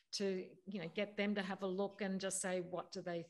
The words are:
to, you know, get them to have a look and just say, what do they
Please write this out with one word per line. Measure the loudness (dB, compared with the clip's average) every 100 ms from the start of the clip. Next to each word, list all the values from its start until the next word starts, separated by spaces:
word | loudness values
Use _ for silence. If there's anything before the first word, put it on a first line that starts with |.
| -6
to, | 0 0 0 -4 -12 -8
you | -6
know, | -2 0
get | 0 2
them | 2 4
to |
have | 2 0
a | 0
look | 2 2 2
and | 0 2
just | 0 0
say, | 2 2 0
what | -4 -4
do | -4
they | -2 -4